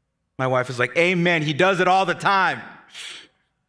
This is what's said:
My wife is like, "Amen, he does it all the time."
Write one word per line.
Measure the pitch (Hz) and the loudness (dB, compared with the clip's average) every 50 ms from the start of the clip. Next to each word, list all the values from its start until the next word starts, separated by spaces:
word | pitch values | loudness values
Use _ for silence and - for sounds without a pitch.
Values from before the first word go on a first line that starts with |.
| _ _ _ _ _ _ _ - | _ _ _ _ _ _ _ -6
My | 131 127 | -2 0
wife | 131 127 123 123 | 0 0 -2 -2
is | 127 120 | -2 -2
like, | 123 123 - | -4 -2 0
"Amen, | 165 165 175 190 175 170 175 175 165 | 0 2 2 2 2 2 2 0 0
he | 151 151 | 0 -2
does | 156 135 180 190 196 165 | 0 2 2 2 2 2
it | 180 175 | 2 2
all | 185 190 190 | 4 2 2
the | 175 170 | 0 -2
time." | - 175 180 196 190 185 165 143 120 110 - - - - _ - - - - - - - - _ _ _ _ _ _ _ | -2 0 0 2 2 2 0 -2 -4 -8 -14 -20 -20 -20 _ -20 -18 -18 -16 -18 -18 -20 -20 _ _ _ _ _ _ _